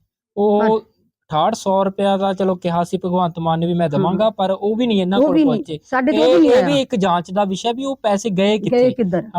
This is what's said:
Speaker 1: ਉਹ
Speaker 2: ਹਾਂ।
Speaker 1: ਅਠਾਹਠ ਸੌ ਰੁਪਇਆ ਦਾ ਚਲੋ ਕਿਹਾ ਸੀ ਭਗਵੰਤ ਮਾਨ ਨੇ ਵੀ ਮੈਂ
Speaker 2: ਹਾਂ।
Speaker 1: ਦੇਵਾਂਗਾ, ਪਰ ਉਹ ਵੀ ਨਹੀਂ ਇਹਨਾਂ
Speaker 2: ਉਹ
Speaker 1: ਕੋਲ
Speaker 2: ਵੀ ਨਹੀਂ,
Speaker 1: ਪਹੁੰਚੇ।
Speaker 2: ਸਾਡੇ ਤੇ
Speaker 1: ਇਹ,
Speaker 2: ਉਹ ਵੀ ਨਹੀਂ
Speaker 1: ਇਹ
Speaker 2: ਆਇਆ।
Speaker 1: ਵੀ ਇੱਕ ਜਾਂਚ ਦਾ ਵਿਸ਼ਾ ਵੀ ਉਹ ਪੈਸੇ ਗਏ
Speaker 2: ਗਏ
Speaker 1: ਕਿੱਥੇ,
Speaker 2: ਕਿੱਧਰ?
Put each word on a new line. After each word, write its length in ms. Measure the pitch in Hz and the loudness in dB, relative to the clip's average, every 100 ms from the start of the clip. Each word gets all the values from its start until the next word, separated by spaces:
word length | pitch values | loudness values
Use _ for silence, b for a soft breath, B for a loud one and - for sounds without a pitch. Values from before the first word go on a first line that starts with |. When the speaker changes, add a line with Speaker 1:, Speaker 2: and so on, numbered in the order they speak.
| _ _ _ - | _ _ _ -2
Speaker 1:
ਉਹ 240 | 208 208 | 0 2
Speaker 2:
ਹਾਂ। 180 | 214 220 | 2 0
Speaker 1:
ਅਠਾਹਠ 760 | - _ _ _ _ 156 165 226 | -4 _ _ _ _ -2 -2 -2
ਸੌ 280 | 196 190 | -2 0
ਰੁਪਇਆ 340 | 196 196 196 196 | -2 -2 -2 0
ਦਾ 160 | 196 | -2
ਚਲੋ 220 | 190 190 180 | -2 -2 -2
ਕਿਹਾ 280 | 175 170 | -2 -2
ਸੀ 140 | 170 180 | -2 -4
ਭਗਵੰਤ 420 | 180 180 180 170 | -2 -2 -2 -2
ਮਾਨ 200 | 165 165 | -2 -2
ਨੇ 60 | 170 | 0
ਵੀ 80 | |
ਮੈਂ 80 | 175 | 0
Speaker 2:
ਹਾਂ। 80 | 165 | 0
Speaker 1:
ਦੇਵਾਂਗਾ, 400 | 143 180 185 220 | 0 0 0 0
ਪਰ 220 | - 190 | 0 -2
ਉਹ 240 | 190 202 220 | -2 -2 0
ਵੀ 120 | 247 | 0
ਨਹੀਂ 140 | 202 | 0
ਇਹਨਾਂ 180 | 180 196 | 2 2
Speaker 2:
ਉਹ 60 | 294 | 2
Speaker 1:
ਕੋਲ 100 | 294 | 2
Speaker 2:
ਵੀ 80 | |
ਨਹੀਂ, 100 | 285 | 2
Speaker 1:
ਪਹੁੰਚੇ। 260 | 226 - 156 | 0 -4 -12
Speaker 2:
ਸਾਡੇ 280 | - 254 254 | -6 -2 0
ਤੇ 60 | 311 | 2
Speaker 1:
ਇਹ, 100 | 320 | 4
Speaker 2:
ਉਹ 60 | |
ਵੀ 60 | 349 | 6
ਨਹੀਂ 100 | 311 | 6
Speaker 1:
ਇਹ 80 | 254 | 4
Speaker 2:
ਆਇਆ। 100 | 277 | 4
Speaker 1:
ਵੀ 140 | 285 | 0
ਇੱਕ 140 | 254 233 | 0 0
ਜਾਂਚ 360 | 190 175 165 | 0 0 -2
ਦਾ 120 | 185 | -2
ਵਿਸ਼ਾ 280 | 202 190 233 | -2 -2 -4
ਵੀ 140 | 240 277 | -4 -6
ਉਹ 140 | 269 | -4
ਪੈਸੇ 260 | 214 202 233 | -2 -2 -2
ਗਏ 220 | 185 202 | 0 0
Speaker 2:
ਗਏ 60 | 214 | 0
Speaker 1:
ਕਿੱਥੇ, 320 | 208 240 254 | 0 2 2
Speaker 2:
ਕਿੱਧਰ? 340 | - 196 170 - | 2 -2 -2 -4